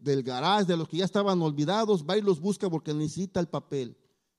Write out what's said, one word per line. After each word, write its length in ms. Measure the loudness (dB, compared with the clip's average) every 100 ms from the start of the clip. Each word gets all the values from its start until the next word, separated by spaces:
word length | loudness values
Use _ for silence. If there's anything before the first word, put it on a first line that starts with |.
del 220 | -2 0
garage, 440 | 0 -2 2 2 2
de 100 | 0
los 120 | -2
que 100 | -2
ya 60 |
estaban 360 | 0 2 2 2
olvidados, 640 | 2 0 0 2 2 0
va 140 | 0 0
y 40 |
los 180 | 2 0
busca 280 | 0 -2 -2
porque 240 | -4 -4
necesita 460 | -4 -4 -4 -4 -2
el 100 | -4
papel, 480 | -4 -6 -6 -6 -10 _ _ _